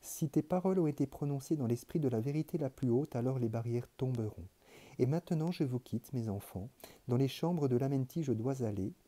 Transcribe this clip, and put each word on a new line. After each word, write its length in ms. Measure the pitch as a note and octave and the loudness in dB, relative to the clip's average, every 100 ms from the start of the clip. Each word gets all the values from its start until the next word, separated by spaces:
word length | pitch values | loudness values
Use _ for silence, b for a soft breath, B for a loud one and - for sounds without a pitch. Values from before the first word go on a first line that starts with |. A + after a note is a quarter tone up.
Si 260 | - - D#3+ | -12 -4 0
tes 140 | - | 2
paroles 360 | D3+ F3+ F#3 F#3+ | 2 0 2 2
ont 80 | D#3+ | 2
été 200 | C#3+ C#3 | 2 -2
prononcées 500 | - C#3+ C#3+ C3+ D#3 | -2 -2 -2 -2 0
dans 100 | B2 | 2
l'esprit 340 | A#2+ - F3 | 0 0 0
de 80 | C#3 | 2
la 120 | A2+ | 0
vérité 380 | B2 D3 D#3 F3 | 0 -2 -2 -2
la 100 | C#3 | -4
plus 220 | - C3 | -2 2
haute, 260 | A#2+ D#3 B2+ | 2 2 0
alors 220 | B2 C3+ | 0 0
les 100 | A#2 | 0
barrières 400 | A#2 A#2 A#2 A#2+ _ | 0 -2 -2 -4 _
tomberont. 500 | C3 B2 G#2+ - F2 _ B B B B | -2 -2 -4 -6 -16 _ B B B B
Et 80 | B2+ | 2
maintenant, 440 | D#3 - E3 D#3 | 2 0 0 0
je 140 | F3 | 0
vous 160 | D3 B2 | 0 -2
quitte, 320 | - - - | -4 -6 -4
mes 160 | B2+ A2+ | -4 -2
enfants. 400 | G2 - F#2 G#2 _ B B - | -4 -6 -10 -10 _ B B 0
Dans 80 | B2 | 2
les 120 | C3+ | 2
chambres 400 | - E3 F3 C#3+ | 2 0 2 4
de 80 | B2 | 4
l'Amenti, 460 | C3+ C#3 C3 - | 2 0 0 -2
je 100 | D3 | 0
dois 300 | A2 A#2 C3+ | 0 0 0
aller. 300 | A#2 G#2 F#3+ F3+ | -2 0 -4 -6